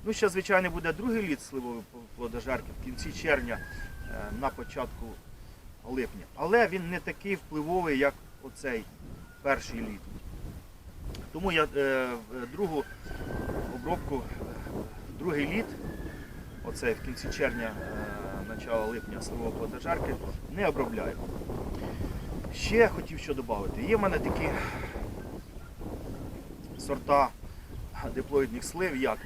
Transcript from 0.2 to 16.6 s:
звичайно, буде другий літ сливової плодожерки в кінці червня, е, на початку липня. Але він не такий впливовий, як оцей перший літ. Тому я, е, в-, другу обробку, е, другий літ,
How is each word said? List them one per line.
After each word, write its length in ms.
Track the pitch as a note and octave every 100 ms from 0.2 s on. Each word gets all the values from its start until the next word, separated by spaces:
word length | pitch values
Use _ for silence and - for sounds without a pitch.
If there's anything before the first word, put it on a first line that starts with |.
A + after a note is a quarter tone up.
| G#3
звичайно, 400 | F3+ F#3 F#3+ F#3
буде 240 | E3+ E3
другий 280 | D#3+ A#3+ A3+
літ 200 | F#3+ C#3
сливової 400 | - C3+ A#2+ A#2 G2+ A#2+ A#2
плодожерки 560 | - A#2+ A#2+ A#2+ A#2+ - -
в 40 |
кінці 260 | B2+ B2 D#3
червня, 460 | - E3 C#3 A#2+ G#2+
е, 580 | - - - - - G#2+ G#2 A2+
на 80 | C3+
початку 560 | - A#2 C#3+ A#2+ - A#2 A#2 - - - - - - A2+
липня. 360 | C3 A#2 G2+ -
Але 320 | - D#3+ A#3 G3+
він 220 | F#3 E3+
не 100 | F3+
такий 360 | - - G3+
впливовий, 640 | F#3 - D3+ D3+ F#3 E3+ C3+
як 160 | C#3 - - -
оцей 400 | C3+ - C#3 A#2 G#2 - - - - -
перший 380 | C#3 C3 - A#2
літ. 220 | A2 G#2 - - - - - - - - - - - - -
Тому 200 | D#3+ F#3+
я, 160 | E3 D3+
е, 320 | C#3+ C#3 C3 B2+
в-, 440 | A#2+ G#2+ B2+ A#2+
другу 320 | D#3 G3 D3+ - - - - - - - - -
обробку, 400 | B2 C#3 F3 -
е, 300 | C3+ - - G2+ - D3 - - - - -
другий 280 | F3 D3 D3
літ, 180 | G3+ - - - - - - - - - -